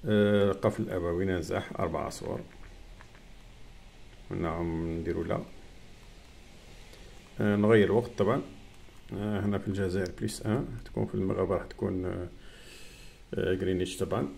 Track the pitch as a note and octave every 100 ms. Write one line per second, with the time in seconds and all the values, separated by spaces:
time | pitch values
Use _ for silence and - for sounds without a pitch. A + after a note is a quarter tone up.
0 | - G#2 G#2 G#2 G2+ F#2+ G#2+ - - F#2
1 | E2+ E2+ F#2+ F#2 E2 F2+ - - F2+ D#2
2 | D2 - D#2+ - - - - - - -
3 | - - - - - - - - - -
4 | - - - F#2+ E2+ E2 E2+ E2 E2 E2
5 | E2 E2+ E2+ E2+ D2+ - - - - -
6 | - - - - - - - - - -
7 | - - - - G#2 G#2 G#2 A2+ F#2+ A2
8 | A#2 - G2+ C3+ - - - - - -
9 | - G2+ G#2 G#2 G2+ G2 G#2+ G2 F#2+ F#2
10 | F#2+ - A2 - - A#2 - - - -
11 | G#2+ G#2 F#2+ F#2+ F#2 F2+ - - G2+ F#2
12 | F#2 F#2 F2+ - - - - - - -
13 | - - - - - F#2 F2+ F2+ F2+ -
14 | F#2 G2+ C#2